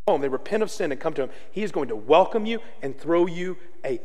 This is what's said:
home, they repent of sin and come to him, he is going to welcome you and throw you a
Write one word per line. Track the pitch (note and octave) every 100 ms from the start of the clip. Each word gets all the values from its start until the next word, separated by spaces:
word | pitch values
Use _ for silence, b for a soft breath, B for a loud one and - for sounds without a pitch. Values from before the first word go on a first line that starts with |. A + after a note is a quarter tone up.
| -
home, | D#3+
they | C#3
repent | B2+ - G#3
of | G#3
sin | - F3
and | C3+
come | D#3+
to | D#3+
him, | C3 B B
he | -
is | G#3
going | E3 C3
to | G#2+
welcome | G#2 D#3+ F#3 A3+
you | G#3+ A3+ B B
and | C#3 C3
throw | D3 E3+
you | F3+ E3+ F3+ F3+ b -
a | D3 A#2+